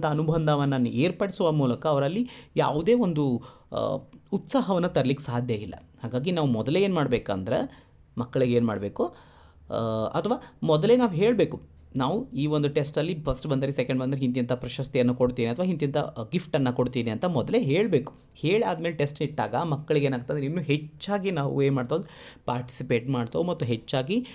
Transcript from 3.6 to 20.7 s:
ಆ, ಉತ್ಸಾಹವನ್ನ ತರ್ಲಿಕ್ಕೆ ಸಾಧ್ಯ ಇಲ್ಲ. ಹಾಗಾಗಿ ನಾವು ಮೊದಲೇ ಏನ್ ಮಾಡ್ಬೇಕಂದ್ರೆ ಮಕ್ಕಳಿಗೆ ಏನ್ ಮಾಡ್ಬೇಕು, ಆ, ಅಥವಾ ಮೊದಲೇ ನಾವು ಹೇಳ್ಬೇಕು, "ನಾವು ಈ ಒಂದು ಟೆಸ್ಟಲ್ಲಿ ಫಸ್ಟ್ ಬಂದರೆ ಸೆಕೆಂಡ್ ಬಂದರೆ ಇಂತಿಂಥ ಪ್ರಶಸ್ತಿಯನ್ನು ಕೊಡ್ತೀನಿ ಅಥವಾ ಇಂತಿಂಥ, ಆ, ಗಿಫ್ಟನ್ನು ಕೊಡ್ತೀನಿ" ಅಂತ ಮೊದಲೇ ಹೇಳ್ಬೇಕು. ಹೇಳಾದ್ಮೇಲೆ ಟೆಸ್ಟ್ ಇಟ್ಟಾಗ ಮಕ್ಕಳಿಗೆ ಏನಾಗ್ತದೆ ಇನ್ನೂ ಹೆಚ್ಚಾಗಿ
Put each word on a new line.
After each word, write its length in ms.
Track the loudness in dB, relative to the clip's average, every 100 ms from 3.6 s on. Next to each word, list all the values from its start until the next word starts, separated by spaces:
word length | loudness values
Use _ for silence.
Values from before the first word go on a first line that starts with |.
| -8
ಆ, 60 | -4 -2 -4 -8 -20 -6
ಉತ್ಸಾಹವನ್ನ 540 | -6 0 0 2 0 2
ತರ್ಲಿಕ್ಕೆ 380 | 2 0 0
ಸಾಧ್ಯ 300 | -2 -4 -2
ಇಲ್ಲ. 200 | -4 -6 -14 -18 -12
ಹಾಗಾಗಿ 300 | -6 -4 -2
ನಾವು 160 | 0 2
ಮೊದಲೇ 320 | 0 2 2
ಏನ್ 140 | 2
ಮಾಡ್ಬೇಕಂದ್ರೆ 920 | 2 2 0 0 -4 0 -2 -2 -10 -20 -20 -14 -8
ಮಕ್ಕಳಿಗೆ 380 | -2 0 2 4
ಏನ್ 100 | 2
ಮಾಡ್ಬೇಕು, 480 | 0 -4 -2 -4 -4 -20 -20 -20 -20 -6
ಆ, 40 | -4 -2 -2 -2 -2
ಅಥವಾ 360 | -2 -4 -6 -4
ಮೊದಲೇ 340 | 2 4 6 4
ನಾವು 140 | 4
ಹೇಳ್ಬೇಕು, 640 | 2 2 4 2 -2 -14 -20 -6 -2
"ನಾವು 340 | 0 -2 -4
ಈ 160 | -2 0
ಒಂದು 220 | 2 2
ಟೆಸ್ಟಲ್ಲಿ 540 | 0 -2 -2 -2 -2
ಫಸ್ಟ್ 240 | -4 -4 -2
ಬಂದರೆ 260 | 0 0
ಸೆಕೆಂಡ್ 280 | -2 0 0
ಬಂದರೆ 200 | 0 0
ಇಂತಿಂಥ 320 | 0 0 0
ಪ್ರಶಸ್ತಿಯನ್ನು 640 | -2 -4 -6 -2 2 2
ಕೊಡ್ತೀನಿ 360 | 4 2 2 0
ಅಥವಾ 140 | 0
ಇಂತಿಂಥ, 320 | 0 0 0 0
ಆ, 260 | -2 -6 -4
ಗಿಫ್ಟನ್ನು 400 | -4 -2 2 2
ಕೊಡ್ತೀನಿ" 380 | 2 0 0 -2
ಅಂತ 140 | 0
ಮೊದಲೇ 360 | 0 0 2 0
ಹೇಳ್ಬೇಕು. 640 | 2 2 4 2 0 -14 -20
ಹೇಳಾದ್ಮೇಲೆ 640 | -4 0 2 0 -2 -4 -2
ಟೆಸ್ಟ್ 260 | -4 -2
ಇಟ್ಟಾಗ 320 | -6 -2 -2
ಮಕ್ಕಳಿಗೆ 520 | -2 -2 -2 0 2 2
ಏನಾಗ್ತದೆ 380 | -2 -4 -4
ಇನ್ನೂ 180 | -2 -4
ಹೆಚ್ಚಾಗಿ 680 | 0